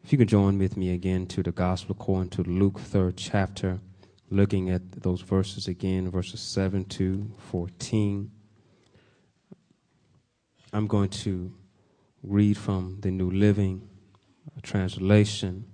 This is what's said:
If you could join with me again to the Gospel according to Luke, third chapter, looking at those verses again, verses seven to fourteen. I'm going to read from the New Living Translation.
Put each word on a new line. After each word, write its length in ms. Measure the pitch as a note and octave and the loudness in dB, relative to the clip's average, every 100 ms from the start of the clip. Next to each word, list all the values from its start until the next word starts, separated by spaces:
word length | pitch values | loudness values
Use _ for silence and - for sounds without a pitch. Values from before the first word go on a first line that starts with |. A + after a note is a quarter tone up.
| - | 2
If 40 | |
you 40 | C#3+ | 4
could 120 | G#2+ | 6
join 280 | G#2+ G2 G2 | 6 4 2
with 180 | F#2+ G2 | 0 0
me 160 | F#2 | -2
again 360 | F2+ F#2 F#2 F#2 | 0 0 0 -2
to 160 | - | -4
the 80 | E2+ | -4
Gospel 440 | E2+ F2+ F#2 - F#2+ | 0 0 0 -4 -6
according 360 | - F#2+ F2+ | 0 0 0
to 100 | - | -4
Luke, 380 | F2 F2+ G2 F2+ | -2 2 2 0
third 360 | - G2+ F#2 F2+ | -2 0 0 -2
chapter, 640 | - G#2 F#2+ - F#2+ F#2 - - - _ _ | -2 0 0 -2 -4 -4 -10 -20 -20 _ _
looking 400 | G2 G2 G2 F#2 | 2 4 2 0
at 320 | F2+ F2+ - | -2 -2 -6
those 180 | F#2 F2+ | -2 -2
verses 460 | - F#2+ F#2+ - - | 0 0 0 -6 -8
again, 420 | F2+ F#2 F#2 F#2 | -4 -2 -2 -2
verses 300 | F2+ F#2 - | -4 -4 -10
seven 460 | - - F#2+ F#2+ F#2+ | -6 -2 0 -2 -4
to 440 | - F#2 F#2+ G#2 - | -2 -2 -2 -6 -12
fourteen. 920 | - F#2 F2 - - A2 G#2 G2+ G2+ - _ _ _ _ _ _ _ _ _ _ _ - _ _ _ _ _ _ _ _ _ _ _ | -8 -6 -6 -10 -2 0 0 -2 -8 -14 _ _ _ _ _ _ _ _ _ _ _ -20 _ _ _ _ _ _ _ _ _ _ _
I'm 140 | G#2 G#2 | -2 0
going 220 | G#2 G2 | 2 0
to 440 | - G#2 F#2 F2+ - - _ _ _ _ _ | -2 -4 -6 -8 -14 -20 _ _ _ _ _
read 340 | F#2+ G2+ G#2 G#2 | 0 4 4 4
from 400 | - F#2+ F#2 F#2+ | 0 -2 -2 -4
the 100 | G2 | -4
New 180 | F#2 F2+ | 0 0
Living 580 | F#2+ G#2 G2 G2 F#2+ - - _ _ _ _ - - | 4 4 4 0 -4 -12 -20 _ _ _ _ -20 -16
Translation. 1000 | - G2+ F#2 - F#2+ G#2 G#2 - F#2+ F#2 A2 | -4 -2 -2 -2 6 6 6 0 -6 -6 -14